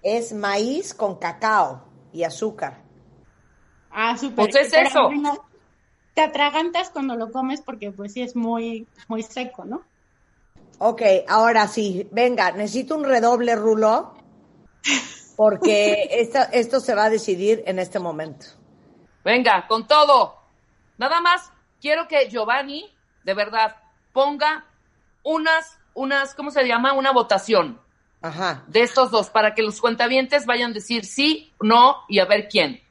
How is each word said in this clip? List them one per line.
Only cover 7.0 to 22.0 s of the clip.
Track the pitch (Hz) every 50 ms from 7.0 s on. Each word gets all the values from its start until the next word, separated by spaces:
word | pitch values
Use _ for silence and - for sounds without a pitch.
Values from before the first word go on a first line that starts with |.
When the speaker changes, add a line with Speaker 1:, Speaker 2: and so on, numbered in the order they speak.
| 269 269 247
Speaker 2:
lo | 233 226 220
comes | 226 262 262 262 262 254
porque, | - - 233 214 202 202
pues, | 196 196 202 208 202
sí | 254
es | 247 247 247 240
muy, | 226 226 233 233 226 226 226 220 226 _ _ _ - _
muy | 226 220
seco, | 220 - - 262 254 247 254 - 180
¿no? | 185 226 339 - _ _ _ _ _ _ _ _ _ _ _ _ _ _ - _ _ _ _
Speaker 1:
Ok, | - 226 226 233 233 208 190 185 - -
ahora | 185 220 226 233 233 220 208 202
sí. | - 233 214 202 185 180 185 -
Venga, | 185 220 240 247 247 226 190 180
necesito | 165 190 208 208 208 254 262 - 320
un | 311 294
redoble, | 269 262 240 220 233 240 233 240 240 233 214
Rulo, | 208 226 220 214 220 214 220 277 370 - - - _ _ _ _ _ _ _ _ _ _ _ _ - - 285 262 - - - - - - _
porque | - 214 214 202 - - 349 214 208 208 208 208 208 196 -
<laughs> |
esto, | - - 233 233 - 277 254 254 -
esto | 247 233 233 - 262
se | - - 233
va | 202 208
a | 220
decidir | 220 214 220 - 190 175 190 208 226 220 220 -
en | 190 185
este | 185 185 - 202
momento. | 180 170 156 151 156 160 143 - - - - _ _ _ _ _ _ _ _ _ _ _ _ _ _
Speaker 3:
Venga, | 196 226 247 254 233 208 185 175 -
con | 220 226 220 -
todo. | 294 302 302 285 277 254 208 - - - _ _ _ _ _ _ _ _ _ _ _ _
Nada | 233 285 320 339
más | 339 349 349 359 - - _ _ _ _ _ _
quiero | - 285 302 320